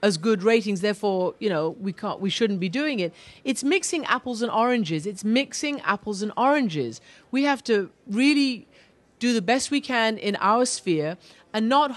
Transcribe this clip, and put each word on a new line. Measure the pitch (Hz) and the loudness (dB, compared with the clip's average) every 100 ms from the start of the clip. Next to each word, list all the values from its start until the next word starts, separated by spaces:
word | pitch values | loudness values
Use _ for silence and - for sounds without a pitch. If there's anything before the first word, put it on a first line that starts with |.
as | 208 160 | 0 2
good | 214 208 | 0 2
ratings, | 208 233 208 190 | 4 2 2 0
therefore, | 208 202 208 185 180 - | 0 0 0 0 0 -2
you | 214 | -2
know, | 156 160 - | 0 -2 -4
we | 196 | -8
can't, | - 208 - | -6 -6 -4
we | 190 | -2
shouldn't | - 226 190 | 0 0 0
be | 185 | -2
doing | 254 302 240 | -2 -2 -2
it." | 170 - - - | -4 -6 -20 -10
It's | - 240 | -4 -2
mixing | 269 381 - 339 - | 0 0 0 -4 -2
apples | 247 254 220 | -2 -2 -4
and | 233 | -2
oranges. | 220 240 240 160 160 185 | 0 2 0 0 -2 -4
It's | 190 | -4
mixing | 214 247 277 - 294 285 | 0 0 0 -4 -6 -4
apples | - 202 214 196 | -2 -2 -2 -4
and | 214 - | -4 0
oranges. | 262 294 226 151 120 113 - - - | 2 2 2 -2 -4 -8 -18 -20 -6
We | 262 | 0
have | 285 262 - | 0 0 0
to | 208 185 _ - | 0 0 _ -6
really | 208 277 285 269 226 - _ _ _ _ - | 2 4 4 2 -2 -12 _ _ _ _ -4
do | 240 | 0
the | 226 | 2
best | 180 262 - | 2 0 2
we | 285 | -2
can | - 240 220 220 | 0 0 0 0
in | 208 202 | -4 0
our | 196 233 247 | 2 2 2
sphere | - 190 156 151 180 - - _ | -2 -2 -2 -2 -6 -16 -20 _
and | 214 220 | -2 2
not | 277 285 | 2 2